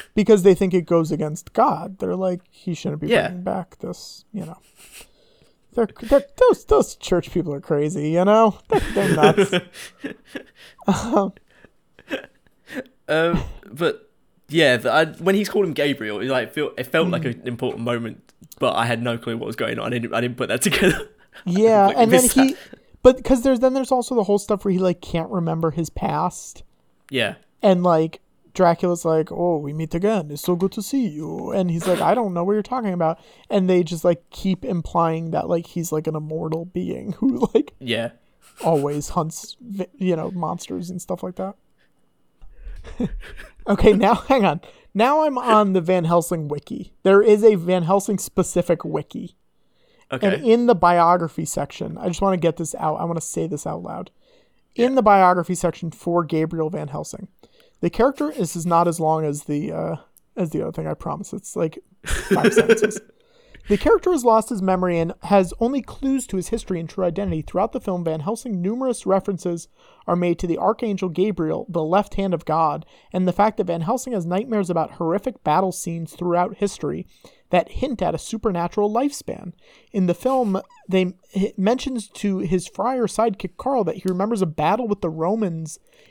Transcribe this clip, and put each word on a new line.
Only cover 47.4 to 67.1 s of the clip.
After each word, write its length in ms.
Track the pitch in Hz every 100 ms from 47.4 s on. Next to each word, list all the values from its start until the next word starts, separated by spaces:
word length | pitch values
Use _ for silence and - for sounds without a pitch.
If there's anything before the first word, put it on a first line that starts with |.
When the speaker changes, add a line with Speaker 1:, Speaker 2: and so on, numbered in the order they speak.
Speaker 1:
a 100 | 220
Van 300 | 202 170 180
Helsing 340 | 165 196 208 196
specific 640 | - - 175 180 - 165
wiki. 520 | 160 156 - - - _ _ _ _ _ _ _ -
Speaker 2:
Okay. 240 | 131 202
Speaker 1:
And 100 | 202
in 220 | 254 233 240
the 80 |
biography 720 | 190 175 175 170 180 165 -
section, 520 | 156 - 143 - - 160
I 120 | 185
just 120 | 170
wanna 180 | 196 185
get 180 | 165 160
this 180 | 160
out. 220 | - 160 151
I 80 |
wanna 160 | 170 165
say 260 | - 170 165
this 180 | - -
out 160 | -
loud. 260 | 175 170 180 _ _ _ _ _ _
In 160 | - 240
Speaker 2:
Yeah. 60 | 269
Speaker 1:
the 60 |
biography 520 | 214 196 180 180 165
section 380 | 180 175 - 165
for 320 | - - 170
Gabriel 460 | 160 160 160 165 156
Van 180 | 170 151
Helsing, 400 | 151 151 - - _ _ _ _ -
the 60 | 175
character, 420 | - 262 269 302
this 240 | 294 175 175
is 100 | 165
not 220 | 170 175
as 100 | 165
long 260 | 156 160
as 200 | 151 147
the, 260 | - 147 156
uh, 260 | 160 160 165 - _ _ -
as 140 | 165
the 120 | 151
other 100 | -
thing, 160 | 160 156
I 60 |
promise. 380 | 151 160 147 196
It's, 220 | 202 -
like, 240 | - 160 - - _
five 480 | - - - 190 131
Speaker 2:
<laughs> 0 |
Speaker 1:
sentences. 460 | 220 220 226 - - - _ _ _ _ - -
"The 100 | 202
character 320 | - 427 370
has 140 | 330
lost 240 | 240 220 214
his 120 | 214
memory 380 | 190 185 185 170
and 160 | 165 -
has 320 | - 202 180 -
only 220 | 233 277
clues 440 | - - 269 269 -
to 100 | 190
his 120 | 170
history 320 | 226 - 175
and 80 | 165
true 160 | -
identity. 380 | 180